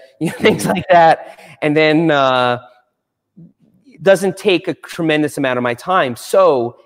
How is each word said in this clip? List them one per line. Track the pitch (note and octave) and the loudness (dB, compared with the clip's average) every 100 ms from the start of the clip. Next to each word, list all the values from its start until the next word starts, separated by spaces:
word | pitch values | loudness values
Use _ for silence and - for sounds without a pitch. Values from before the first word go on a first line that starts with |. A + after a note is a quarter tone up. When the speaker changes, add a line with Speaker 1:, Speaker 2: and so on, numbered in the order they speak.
| - | -20
Speaker 1:
<laughs> | _ | _
you | D#3 | -10
know, | |
things | - G#3+ E3 | -6 -6 -4
Speaker 2:
Mm-hmm. | F#3 | -4
Speaker 1:
like | G3 - | -6 0
that. | F3 E3 D3+ - - - - | 4 4 2 -4 -20 -20 -8
And | D#3 D3+ | -2 0
then, | D#3 D#3 E3 | 2 2 2
uh, | D3 C3+ B2+ B2 A#2+ - _ _ _ _ _ _ - E3+ _ _ _ _ | 2 2 0 0 -2 -8 _ _ _ _ _ _ -20 -20 _ _ _ _
it | - | -2
doesn't | E3 F#3+ G3 F#3 | 2 2 2 -2
take | G#3 F3 - | -2 0 -2
a | |
tremendous | D3 - - E3 D3+ D3 - | -10 -12 -6 -2 0 -2 -2
amount | C3+ B2 | -2 -2
of | |
my | B2 | -2
time. | A#2+ - F#3 C#3+ A#2 | -4 -2 -2 -2 -6
So | - G3 F3+ C3+ A#2+ - | -2 2 2 2 -2 -8